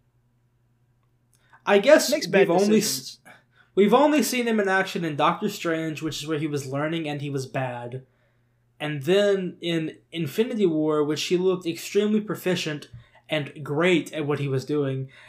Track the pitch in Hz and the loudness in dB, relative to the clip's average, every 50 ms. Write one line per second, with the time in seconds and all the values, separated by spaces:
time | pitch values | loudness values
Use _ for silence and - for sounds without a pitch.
0 | _ _ _ _ _ _ _ _ _ _ _ _ _ _ _ _ _ _ _ _ | _ _ _ _ _ _ _ _ _ _ _ _ _ _ _ _ _ _ _ _
1 | _ _ _ _ _ _ _ _ _ _ _ - - - 202 208 196 277 302 302 | _ _ _ _ _ _ _ _ _ _ _ -6 0 2 4 4 6 8 8 6
2 | - - 285 320 - 170 196 196 185 170 170 185 202 208 214 208 - - - - | 6 4 0 0 0 2 4 4 6 6 4 4 4 4 4 4 2 2 -2 -6
3 | - - - - _ - - - _ _ _ _ _ _ - 190 202 208 226 262 | -8 -12 -16 -20 _ -20 -20 -20 _ _ _ _ _ _ 2 4 4 6 6 6
4 | 294 294 302 294 - - 254 247 233 233 226 214 196 190 190 190 190 - - 185 | 6 6 4 2 2 0 0 -2 0 0 0 0 2 2 2 0 0 -2 -4 -4
5 | 170 160 147 143 151 165 170 - 214 208 208 - - 170 160 160 160 160 151 139 | -4 -4 -2 0 0 0 0 0 -2 -4 -4 -4 -4 -2 -2 -2 -4 -6 -6 -6
6 | 160 156 135 - 151 151 160 143 160 151 147 139 135 131 135 139 151 156 165 165 | -6 -8 -8 -8 -6 -4 -4 -4 -4 -4 -4 -6 -6 -6 -6 -4 -4 -4 -4 -4
7 | 156 147 147 143 143 143 139 135 127 127 - 135 131 123 120 120 120 120 123 131 | -6 -6 -6 -6 -6 -6 -6 -6 -6 -6 -6 -6 -6 -6 -6 -10 -12 -12 -12 -14
8 | - _ _ _ _ _ _ _ _ _ _ _ _ _ _ - 151 151 151 143 | -16 _ _ _ _ _ _ _ _ _ _ _ _ _ _ -10 -8 -6 -6 -4
9 | 131 165 190 202 208 202 196 190 180 170 - - 165 170 170 165 160 151 - - | 0 2 2 4 4 2 2 0 -2 -4 -8 -8 -4 -4 -2 -2 -2 -4 -8 -12
10 | _ _ - 170 165 135 - 214 226 262 247 214 202 175 156 156 151 156 151 151 | _ _ -8 -6 -6 -4 -2 -2 -2 -2 0 0 2 2 2 2 0 2 2 2
11 | 147 147 156 143 - - 185 175 180 190 185 180 180 165 - - - - - 202 | 2 0 -2 -4 -2 0 0 0 2 0 0 0 -2 -6 -8 -8 -8 -4 0 0
12 | 208 208 214 214 214 - 156 - - 180 180 175 - 160 151 143 - - - - | 2 2 0 0 -2 -4 -6 -4 -2 -2 -2 -2 -2 -4 -6 -8 -10 -16 -20 -20
13 | - _ _ _ _ - 156 151 139 143 - 156 139 151 143 151 170 185 180 156 | -20 _ _ _ _ -6 -4 -4 -4 -6 -10 -12 -8 -4 -2 0 2 4 4 2
14 | 139 - - 156 151 143 147 131 143 139 135 127 - - 147 147 139 135 135 131 | 0 -2 -6 -6 -4 -2 -2 -2 -2 -2 -2 -2 -2 -2 -2 -2 -2 -2 -4 -6
15 | 131 131 - - - | -8 -10 -14 -20 -20